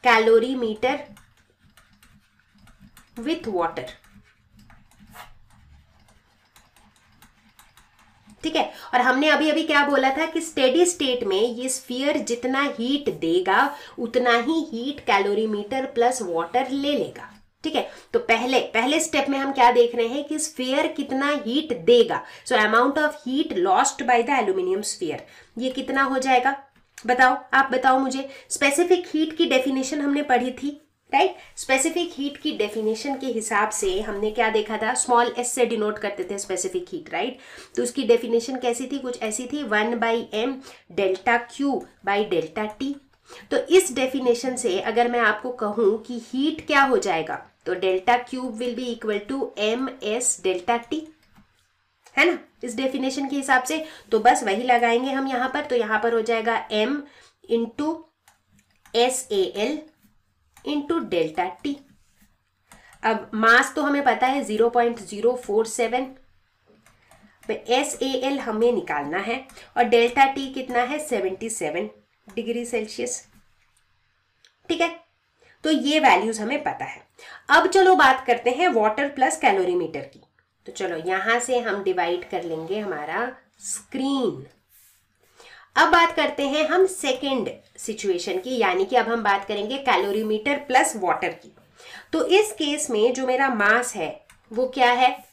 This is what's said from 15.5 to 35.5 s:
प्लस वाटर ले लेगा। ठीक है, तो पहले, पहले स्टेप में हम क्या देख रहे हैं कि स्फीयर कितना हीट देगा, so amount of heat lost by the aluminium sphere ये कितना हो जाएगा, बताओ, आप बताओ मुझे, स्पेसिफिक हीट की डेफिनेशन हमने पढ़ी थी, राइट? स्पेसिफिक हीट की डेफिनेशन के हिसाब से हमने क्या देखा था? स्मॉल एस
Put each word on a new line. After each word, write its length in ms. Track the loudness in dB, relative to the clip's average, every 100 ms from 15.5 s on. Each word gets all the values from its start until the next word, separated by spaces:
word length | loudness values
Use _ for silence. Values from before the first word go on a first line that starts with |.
| -4 -4 -6 -4
प्लस 280 | 0 0 0
वाटर 480 | -4 -4 -2 -2 -2
ले 260 | -4 -2 -2
लेगा। 320 | -4 -8 -18 -20 _ _
ठीक 100 | -6
है, 140 | -4 -6 -12 -4
तो 60 | -4
पहले, 420 | 0 0 2 0 0
पहले 260 | -2 0 0
स्टेप 280 | 0 -2 0
में 100 | -2
हम 140 | -2
क्या 180 | 4 6
देख 220 | 6 4
रहे 120 | 2 -2
हैं 180 | -2
कि 140 | -6 -6
स्फीयर 480 | -6 -6 -2 0 -2
कितना 440 | -4 -6 -2 -2 -2 -2
हीट 260 | -2 -2 -2
देगा, 380 | 4 6 6 0 -8 -18 -2
so 100 | 0
amount 460 | 4 4 4 2
of 160 | 0 -2 -6
heat 280 | -2 -2 0
lost 480 | 2 4 2 -2 2
by 120 | 2
the 160 | 2 0
aluminium 480 | 0 -2 -2 -2 -4
sphere 340 | -6 -6 -8 -12 -20 -18 -6
ये 120 | -6
कितना 320 | -6 -4 0
हो 160 | 0 0
जाएगा, 380 | 2 2 2 -2 -12 _ _ -12 -2
बताओ, 300 | 4 4 4 0
आप 160 | 2 2
बताओ 260 | 2 4 4
मुझे, 300 | 2 -4 -8 -14 -12
स्पेसिफिक 560 | 0 0 2 4 4 2
हीट 280 | -2 -2 0
की 100 | 2
डेफिनेशन 540 | 2 2 -2 -2 -4
हमने 220 | -2 -2
पढ़ी 260 | 2 0 0
थी, 280 | -6 -8 -8 _ _ _
राइट? 240 | 2 2 0 -18 -16
स्पेसिफिक 560 | -2 0 2 -2 -4
हीट 220 | -4 -6 -4
की 160 | -6 -2
डेफिनेशन 600 | -4 -2 -2 -2 -4 -6
के 80 | -4
हिसाब 440 | -4 -2 0 0
से 300 | 0 -2 -2
हमने 300 | -4 -4 -4
क्या 180 | 0 0
देखा 260 | 0 -2 -4
था? 140 | -2
स्मॉल 380 | -2 2 4 2 -2
एस 140 | -6